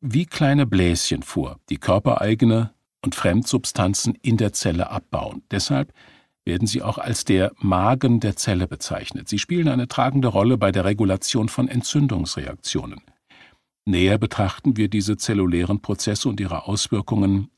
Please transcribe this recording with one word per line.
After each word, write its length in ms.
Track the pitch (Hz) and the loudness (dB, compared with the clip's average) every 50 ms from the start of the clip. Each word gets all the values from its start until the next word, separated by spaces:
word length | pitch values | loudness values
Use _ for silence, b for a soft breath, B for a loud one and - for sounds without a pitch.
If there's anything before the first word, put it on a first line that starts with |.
wie 240 | - 131 110 156 180 | -6 -2 0 0 0
kleine 400 | - - - 151 139 143 143 139 | -2 0 2 2 4 4 4 2
Bläschen 580 | 110 101 95 90 87 82 82 - - 85 78 | 4 2 2 4 4 2 0 0 -2 -4 -4
vor, 380 | - - - - 67 64 - - _ - | -6 -6 -4 -4 -4 -4 -8 -12 _ -8
die 80 | - | -8
körpereigene 960 | - - - 90 104 - 131 - - - 104 113 113 120 113 110 113 117 107 _ _ _ _ _ - - | -4 2 2 2 4 4 2 2 2 2 0 2 4 4 4 4 4 0 -2 _ _ _ _ _ -6 -6
und 120 | - - | -6 -4
Fremdsubstanzen 1000 | - - 90 90 113 127 - - - - - - - 95 92 101 - - 113 - - | 0 0 2 2 2 0 0 -2 -2 -2 -2 -2 0 0 0 0 0 -2 -4 -4 -2
in 140 | - 135 117 | 0 0 2
der 160 | 107 113 101 | 2 2 0
Zelle 380 | - - - 95 82 85 - - | -2 -2 -2 0 0 0 -2 -4
abbauen. 520 | - - - - - - - - - - _ - | -6 -10 -8 -6 -6 -6 -6 -6 -10 -12 _ -6
Deshalb 420 | - 101 - - 143 135 139 - b b b b b b b b b b - | -4 -4 -2 0 -2 -2 -2 -4 b b b b b b b b b b -6
werden 240 | - 85 92 110 101 | -4 -2 0 0 -2
sie 140 | 101 - | -2 -2
auch 160 | - 104 - - | -4 -4 -6 -4
als 260 | - 127 110 - - | -4 -4 -4 -4 0
der 260 | - 101 92 92 - - - | 2 2 2 2 0 -2 -2
Magen 640 | - 98 92 90 98 110 131 127 - 123 120 113 | 0 2 2 4 4 2 2 2 2 2 2 2
der 160 | 110 101 95 | 2 0 -2
Zelle 320 | - - 113 98 90 90 - | -2 -2 0 0 0 0 -2
bezeichnet. 600 | - - - - - 98 95 - - - - - | -6 -10 -8 -8 -8 -8 -8 -10 -12 -12 -8 -6
Sie 120 | 104 101 | -6 -4
spielen 260 | - - 175 175 165 | -4 -2 -2 0 2
eine 220 | 151 127 127 120 123 | 2 0 0 -2 -2
tragende 400 | - - 123 135 135 139 127 120 | -2 0 0 2 2 2 2 2
Rolle 280 | 95 101 101 120 127 | 2 2 4 4 2
bei 140 | 113 104 98 | 2 2 0
der 140 | 92 95 90 | 2 2 0
Regulation 640 | 98 101 104 110 95 92 98 - - - 117 113 110 | 0 0 2 2 2 0 0 -2 -2 -2 -2 -2 -2
von 180 | - - 127 | -2 -2 -2
Entzündungsreaktionen. 1300 | 131 127 120 120 - - 151 143 131 107 90 82 - - - - - - - - - - 80 - - - - _ _ _ _ _ b b b b b b b b _ _ _ - | 0 -2 -2 -2 0 0 0 2 2 0 -2 -4 -4 -6 -8 -8 -10 -10 -10 -8 -6 -6 -6 -6 -6 -14 -16 _ _ _ _ _ b b b b b b b b _ _ _ -2
Näher 340 | 104 92 87 92 95 104 107 | 0 2 4 4 4 4 2
betrachten 580 | 107 - - - 101 95 - - - 147 120 | 0 -2 -2 -2 -2 -2 -2 0 0 0 2
wir 100 | 107 104 | 2 0
diese 300 | 95 - 104 95 101 104 | 0 0 -2 0 0 -2
zellulären 680 | - - - 110 101 92 90 85 87 90 87 101 104 | -2 -2 -2 0 2 2 2 2 0 0 0 -2 -2
Prozesse 460 | - - 101 - - 107 104 - - 139 | -2 -4 -4 -2 -2 -2 -2 -2 -2 -4
und 100 | 104 98 | -2 -2
ihre 300 | 98 90 82 78 - - | -4 -4 -6 -6 -4 -4
Auswirkungen 840 | 104 101 - - 113 101 95 - 113 107 98 98 98 98 98 - _ | -4 -2 -2 -2 -2 -4 -2 -2 0 2 2 2 2 0 0 -4 _